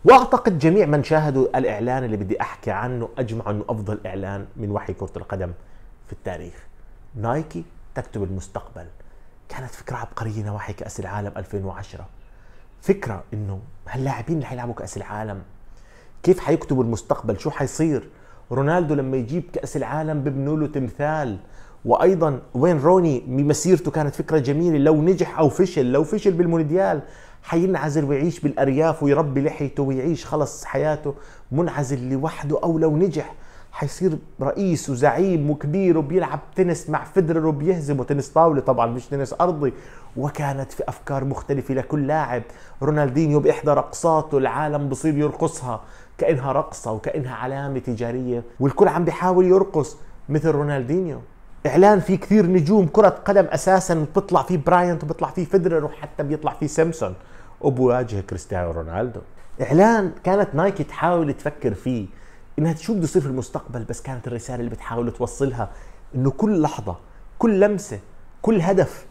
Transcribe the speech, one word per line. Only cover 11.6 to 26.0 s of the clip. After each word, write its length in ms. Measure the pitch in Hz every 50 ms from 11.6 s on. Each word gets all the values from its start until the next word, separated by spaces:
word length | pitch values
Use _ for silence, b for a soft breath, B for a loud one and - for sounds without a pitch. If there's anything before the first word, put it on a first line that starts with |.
| 95
وعشرة، 400 | 95 87 98 101 - - 82 95 - - b b b b b b b b b b b b -
فكرة 420 | - - 196 196 - 120 101 90 - - -
إنه 260 | 107 104 98 98 95 - - - - - -
هاللاعبين 460 | - 131 131 135 135 113 110 - 170
اللي 100 | 156 131
حيلعبوا 280 | - 131 123 120 120 113
كأس 240 | - - - -
العالم 440 | 101 95 - 104 104 110 110 101 95 92 - - - - b b b b b b b b b b b -
كيف 160 | 175 180 -
حيكتبوا 440 | - 139 160 151 - - 143 127 123
المستقبل، 560 | 117 113 104 - - 139 - - - 107 -
شو 100 | - 156
حيصير؟ 600 | - - 143 123 - - 160 165 143 120 - b b b b b b b b b
رونالدو 440 | 123 131 139 147 165 180 175 147 156
لما 220 | 143 131 131 135
يجيب 260 | 131 120 110 147 180 - - -
كأس 240 | 240 - - -
العالم 460 | 147 127 113 135 156 156 156 156 147 131
ببنوا 340 | 147 131 139 135 143 156
له 100 | 156 151
تمثال، 680 | 143 151 143 131 110 - - 147 151 156 156 143 120 101 98 - b b b b b b b b
وأيضًا 540 | 147 - - 156 185 190 165 165 151 139 - - - -
وين 260 | 123 143 180 175 147
روني 440 | 131 165 185 190 175 160 135 120 -
بمسيرته 640 | 123 127 135 143 147 147 147 - 180 185 - - 160
كانت 240 | - 160 151 143 -
فكرة 220 | - - - 160 156
جميلة، 380 | 127 135 143 151 170 175 156
لو 240 | 143 139 156 160 147
نجح 380 | 151 175 190 190 175 - - 160
أو 100 | 160 143
فشل، 420 | - - 202 185 - 156 127 123
لو 120 | 127 143